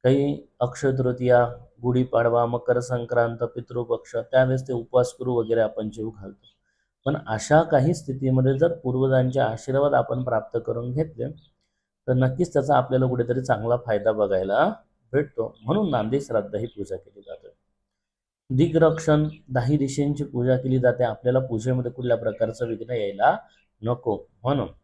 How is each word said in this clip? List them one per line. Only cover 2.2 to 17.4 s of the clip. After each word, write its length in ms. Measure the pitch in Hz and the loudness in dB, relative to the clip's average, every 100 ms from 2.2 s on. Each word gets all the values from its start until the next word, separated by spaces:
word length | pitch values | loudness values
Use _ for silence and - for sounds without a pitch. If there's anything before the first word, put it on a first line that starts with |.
| 117 120 120 | 2 2 0
मकर 340 | 120 - 120 | -2 0 0
संक्रांत, 580 | 120 123 117 120 117 117 120 | 0 -6 -2 0 0 -2 -6
पितृपक्ष, 720 | 120 120 123 117 113 - 117 | -8 -8 -8 -4 -4 -4 -8
त्यावेळेस 520 | 117 131 131 131 131 | 0 2 4 0 -2
ते 60 | |
उपवास 400 | 120 113 127 127 | -8 0 2 2
करू 200 | - 127 | -2 -2
वगैरे 280 | 120 110 117 | -2 0 2
आपण 280 | 110 - 107 | 0 -2 -8
जेवू 200 | 110 110 | -8 -10
घालतो. 380 | 107 98 101 _ _ _ _ _ _ 131 | -10 -18 -18 _ _ _ _ _ _ -6
पण 100 | 147 - | -4 -4
अशा 340 | 110 - 151 | -6 2 4
काही 300 | 160 147 135 | 4 2 2
स्थितीमध्ये 640 | 180 - 131 135 131 131 135 | -2 -6 -4 0 2 2 2
जर 160 | 170 | 0
पूर्वजांचे 680 | - 127 131 131 131 127 131 | 0 -4 -2 2 2 2 0
आशीर्वाद 540 | 117 113 - 135 143 | -2 -2 -4 0 2
आपण 300 | 135 117 127 | 2 0 -4
प्राप्त 340 | 127 113 - 117 113 | -2 -4 -2 -6 -4
करून 260 | 120 123 | -6 -4
घेतले 380 | 127 156 113 127 160 _ _ _ _ _ _ - | -4 -4 -6 -10 -10 _ _ _ _ _ _ -2
तर 60 | |
नक्कीच 400 | 127 131 131 175 | 2 2 0 0
त्याचा 220 | 147 135 139 | 0 2 2
आपल्याला 280 | 131 131 127 | 2 0 0
कुठेतरी 360 | 123 120 123 | 0 -2 -2
चांगला 360 | 131 110 113 120 120 | 0 -2 0 -2 0
फायदा 260 | 101 110 | 0 0
बघायला 600 | 107 101 95 95 110 175 220 _ _ _ | 0 0 0 0 2 0 -2 _ _ _
भेटतो, 420 | 135 151 - 113 - | -4 -2 -6 -8 -8
म्हणून 260 | 110 190 202 | -4 -2 0
नांदी 280 | 127 107 135 | -2 0 -4
श्राद्ध 340 | 139 113 101 104 | -2 -4 -2 -6
ही 100 | 113 | -8
पूजा 280 | - 95 92 | -8 -10 -10
केली 260 | - 101 | -12 -20
जाते. 320 | - - | -20 -20